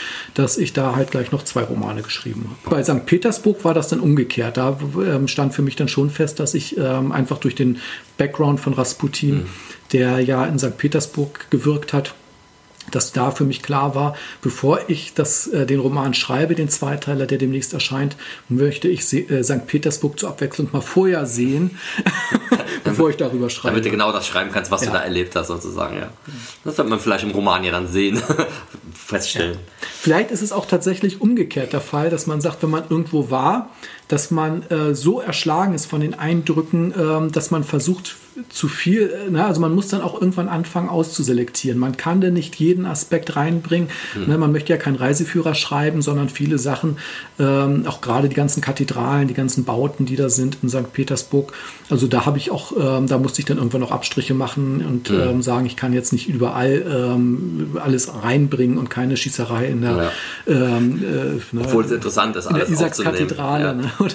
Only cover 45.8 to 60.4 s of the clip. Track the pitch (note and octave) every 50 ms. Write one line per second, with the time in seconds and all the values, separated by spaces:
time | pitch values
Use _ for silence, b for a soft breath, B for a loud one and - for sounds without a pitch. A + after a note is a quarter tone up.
45.8 | D3 D3+ D#3+ D#3 D3 D3 D3 C#3+ C#3+ B2+ - - C#3+ D3 D3+ C3+ A#2+ C#3+ C3 -
46.8 | - D#3+ D3 B B B B B B B B - C#3+ C3+ C#3 C#3 C#3 C#3 C#3+ C#3+
47.8 | - - - - - B2 A#2 C3 C#3+ C#3 C3+ C#3+ D3 C#3+ - D3+ - C#3 C3+ -
48.8 | C#3 - - B2 A#2+ B2+ C#3 C#3+ C#3 C3 B2 C3+ C3 B2+ - - B2 - A2+ A#2
49.8 | C#3 D3 - - C#3 B2 C3 C3 C#3 B2+ - - C3 C3+ D3 - - B2 A#2+ C3
50.8 | A#2+ - - - C3+ - C#3 - - - - C#3 C#3 - B B B B B B
51.8 | B B D3+ A#2+ C3 B2 B2 B2 - D3 C#3+ C#3 - - F#3+ - - - D4+ A3
52.8 | C#3+ C3 C3 C3 C3+ C3 C#3 B2+ C3+ C#3 - - D3 - C#3+ D3 B2+ A#2 B2 B2+
53.8 | B2 - - B2+ - - - C#3+ C#3 - C3 C3 C3+ B2 - C#3+ C#3 C3+ C3+ D3+
54.8 | D#3+ D#3 B2+ A#2+ - - G3+ F3+ C3 B2+ B2 B2+ A#2+ B2 A#2+ B2 B2+ A#2+ - -
55.8 | C3+ B2+ B2 B2+ B2 - C3 A#2 - - D3 A#2 B2 - - B2 B2 C3+ C#3 D#3
56.8 | F#3+ E3+ C#3+ B2+ B2 B2 B2 B2 B2 B2 B2 B2+ F#3 F3 E3 D3+ D#3 D3+ D3 E3+
57.8 | - C#3 C3 B2+ - - - A2+ G2+ A#2 B2+ D3 C#3+ C#3 - B2 B2+ B2 B2+ A#2+
58.8 | A#2+ A#2 - B2 B2+ C3 C3+ B2 - B2+ - - A#2+ A2+ A#2 A2+ B2+ C#3 C3+ A#2
59.8 | A#2+ A#2+ A#2 F2 E2+ E2+ B B B B B B